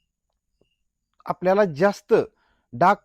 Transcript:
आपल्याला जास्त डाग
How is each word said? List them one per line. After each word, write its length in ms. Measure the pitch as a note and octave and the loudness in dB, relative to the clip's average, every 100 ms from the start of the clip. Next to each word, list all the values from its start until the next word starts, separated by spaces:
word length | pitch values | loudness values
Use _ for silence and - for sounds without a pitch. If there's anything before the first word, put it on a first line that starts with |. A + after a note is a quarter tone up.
| _ _ _ _ _ _ _ _ _ _ _ _ - | _ _ _ _ _ _ _ _ _ _ _ _ -12
आपल्याला 400 | F3 F3+ G3 G#3 | -6 -2 0 0
जास्त 480 | C#3 G3 G3 _ G#3+ B2 _ _ _ _ | 0 -2 -2 _ 0 0 _ _ _ _
डाग 220 | A#2+ F3 G3+ | -2 0 0